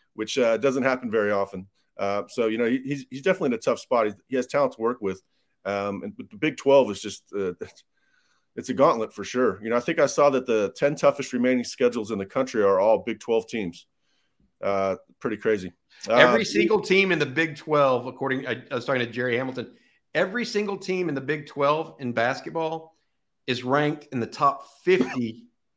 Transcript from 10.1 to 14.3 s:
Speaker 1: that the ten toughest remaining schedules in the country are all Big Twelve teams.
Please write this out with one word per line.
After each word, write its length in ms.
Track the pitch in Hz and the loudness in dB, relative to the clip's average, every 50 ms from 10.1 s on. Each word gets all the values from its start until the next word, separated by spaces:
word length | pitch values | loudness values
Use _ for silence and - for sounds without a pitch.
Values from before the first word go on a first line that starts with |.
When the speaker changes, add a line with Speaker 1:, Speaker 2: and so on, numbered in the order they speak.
| - - 147 143 | 4 4 4 4
Speaker 1:
that 160 | 131 131 127 | 4 2 0
the 260 | 131 113 110 101 95 - | 0 0 0 0 0 -2
ten 180 | - 147 143 156 | 0 0 0 0
toughest 380 | 151 - 143 139 - 135 - | 4 2 2 2 2 -4 -6
remaining 320 | - 120 123 127 127 127 117 | -2 0 2 2 2 0 -2
schedules 480 | - - - 127 123 117 120 107 98 | -4 -2 0 2 2 2 0 -6 -4
in 60 | 113 98 | -4 -6
the 60 | 98 | -6
country 380 | 95 - 135 135 127 - 113 | -4 -2 -2 -2 0 2 4
are 160 | 101 98 98 92 | 4 6 6 6
all 200 | 98 110 110 98 | 6 4 4 2
Big 200 | 95 117 113 110 | 2 -4 -8 -6
Twelve 300 | - - 113 113 110 - | -2 0 0 0 0 -2
teams. 380 | - 113 101 87 85 - - _ _ _ _ _ _ _ _ _ | -6 -6 -6 -6 -8 -12 -20 _ _ _ _ _ _ _ _ _